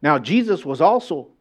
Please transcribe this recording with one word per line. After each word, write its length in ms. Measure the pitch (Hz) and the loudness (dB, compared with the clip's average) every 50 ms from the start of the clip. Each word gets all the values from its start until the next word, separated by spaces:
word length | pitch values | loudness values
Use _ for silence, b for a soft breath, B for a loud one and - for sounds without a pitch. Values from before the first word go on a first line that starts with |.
Now, 180 | - 147 151 135 | 0 2 2 2
Jesus 440 | 113 113 185 247 240 220 196 - - | 0 0 0 0 0 0 -2 -4 -4
was 160 | 143 135 127 | -6 -2 2
also 480 | 160 196 240 254 247 - 180 143 120 - _ _ | 2 2 2 2 -2 -4 -8 -8 -10 -12 _ _